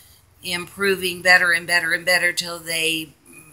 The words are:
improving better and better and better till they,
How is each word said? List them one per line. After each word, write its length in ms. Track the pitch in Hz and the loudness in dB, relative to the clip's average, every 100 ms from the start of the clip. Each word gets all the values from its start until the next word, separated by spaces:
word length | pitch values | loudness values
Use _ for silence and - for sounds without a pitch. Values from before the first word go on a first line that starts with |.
| - - _ _ | -20 -20 _ _
improving 800 | 180 180 175 190 196 185 185 175 | -8 -6 -6 -2 0 0 -2 -2
better 300 | 180 180 180 | 4 4 4
and 140 | 170 170 | 0 0
better 280 | 175 165 | 0 0
and 120 | 175 175 | -2 2
better 280 | 180 175 | 2 2
till 260 | 170 175 170 | -2 -6 -8
they, 540 | 160 165 160 160 156 _ _ - - | -6 -2 -2 -2 -6 _ _ -20 -20